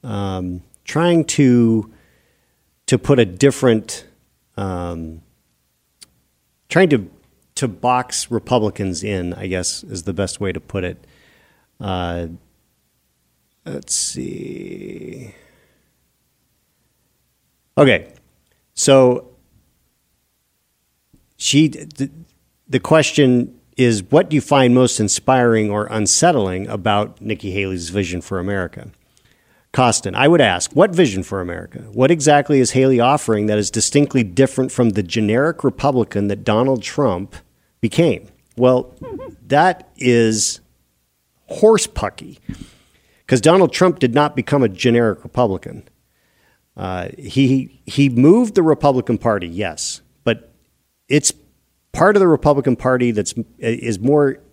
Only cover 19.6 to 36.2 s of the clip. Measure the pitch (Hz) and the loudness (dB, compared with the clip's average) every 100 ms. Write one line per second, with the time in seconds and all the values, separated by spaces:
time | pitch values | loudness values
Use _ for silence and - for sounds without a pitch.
19.6 | _ _ _ _ _ _ _ _ _ _ | _ _ _ _ _ _ _ _ _ _
20.6 | _ _ _ _ _ _ _ _ - 139 | _ _ _ _ _ _ _ _ 0 2
21.6 | 156 - 82 - 135 160 165 _ _ _ | 2 -2 -18 -10 -10 -10 -20 _ _ _
22.6 | _ 127 - 160 147 - 135 123 120 - | _ -4 2 2 2 2 4 4 -2 -10
23.6 | _ - 123 110 92 147 185 151 - 139 | _ 0 0 0 2 2 2 -2 2 4
24.6 | 127 123 127 - 104 - - 131 120 113 | 6 4 2 0 -2 -2 0 2 2 2
25.6 | 107 104 107 110 101 - 170 147 98 92 | 0 -2 -4 -4 -2 2 2 2 -2 -4
26.6 | 104 110 95 104 107 - 107 107 101 95 | -8 -4 0 0 -2 -8 -10 -8 -6 -6
27.6 | 95 92 82 95 90 90 - 95 90 101 | -6 -6 -6 -6 -4 -6 -8 -8 -4 -6
28.6 | 87 - - _ _ _ _ _ _ _ | -6 -10 -20 _ _ _ _ _ _ _
29.6 | _ - 123 110 98 95 139 170 117 90 | _ 0 2 0 -4 0 2 4 2 0
30.6 | - - 196 175 151 95 92 98 90 87 | -2 2 2 4 0 0 -6 -8 -8 -10
31.6 | 87 - 110 110 135 165 143 143 143 143 | -12 -18 -12 0 2 2 4 2 4 2
32.6 | 123 131 131 127 120 147 - 107 107 107 | 2 2 2 4 2 0 0 -2 0 -2
33.6 | 101 113 - 143 143 131 107 87 135 - | -2 -4 0 0 2 0 -2 2 2 2
34.6 | 131 - 117 104 90 113 104 113 151 165 | -4 0 0 0 -4 -2 0 0 0 -2
35.6 | 135 - 139 131 107 101 | -4 -2 -2 0 -2 -2